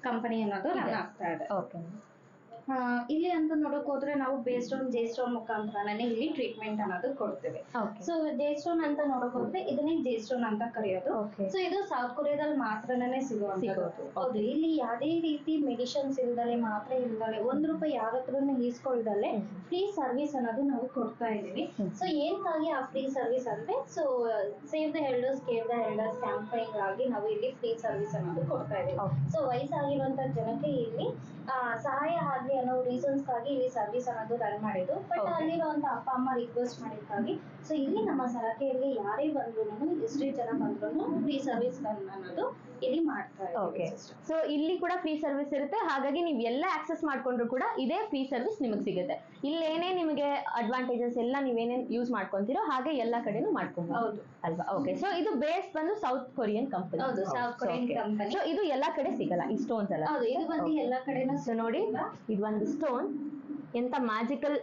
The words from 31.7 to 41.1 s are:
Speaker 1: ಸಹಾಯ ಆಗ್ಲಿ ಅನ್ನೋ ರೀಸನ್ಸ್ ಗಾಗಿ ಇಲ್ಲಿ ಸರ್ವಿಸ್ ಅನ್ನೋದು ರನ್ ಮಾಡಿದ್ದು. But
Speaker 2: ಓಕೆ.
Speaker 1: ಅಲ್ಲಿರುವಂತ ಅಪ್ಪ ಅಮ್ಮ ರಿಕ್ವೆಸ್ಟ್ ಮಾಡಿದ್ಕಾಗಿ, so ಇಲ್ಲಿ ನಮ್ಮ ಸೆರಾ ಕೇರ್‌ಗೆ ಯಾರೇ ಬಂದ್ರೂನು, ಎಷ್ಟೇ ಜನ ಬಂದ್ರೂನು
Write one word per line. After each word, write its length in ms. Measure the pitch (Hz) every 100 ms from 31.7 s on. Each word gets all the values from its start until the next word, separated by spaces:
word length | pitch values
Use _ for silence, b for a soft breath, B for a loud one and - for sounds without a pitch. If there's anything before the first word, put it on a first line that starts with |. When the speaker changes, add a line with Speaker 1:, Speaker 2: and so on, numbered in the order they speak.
| 226
Speaker 1:
ಸಹಾಯ 400 | 277 269 302 339
ಆಗ್ಲಿ 360 | 285 254 247
ಅನ್ನೋ 300 | 269 254 254
ರೀಸನ್ಸ್ 440 | 247 247 277 277 269
ಗಾಗಿ 240 | 240 262
ಇಲ್ಲಿ 180 | 269 254
ಸರ್ವಿಸ್ 400 | 247 214 240 254
ಅನ್ನೋದು 280 | 226 220 233
ರನ್ 260 | 214 208
ಮಾಡಿದ್ದು. 300 | 214 190 -
But 280 | 381 - 339
Speaker 2:
ಓಕೆ. 120 | 311
Speaker 1:
ಅಲ್ಲಿರುವಂತ 520 | 330 320 339 320 294 285
ಅಪ್ಪ 200 | 240 -
ಅಮ್ಮ 200 | 254 262 247
ರಿಕ್ವೆಸ್ಟ್ 440 | 233 233 247 -
ಮಾಡಿದ್ಕಾಗಿ, 540 | 240 214 208 208 226 320 B B -
so 60 |
ಇಲ್ಲಿ 300 | 311 277 415
ನಮ್ಮ 220 | 427 277 247
ಸೆರಾ 260 | 240 226
ಕೇರ್‌ಗೆ 360 | 220 277 254 277
ಯಾರೇ 340 | 233 202 226 311
ಬಂದ್ರೂನು, 760 | 277 233 220 208 214 311 339
ಎಷ್ಟೇ 280 | - 277 277
ಜನ 160 | 247 233
ಬಂದ್ರೂನು 720 | - - - - 311 453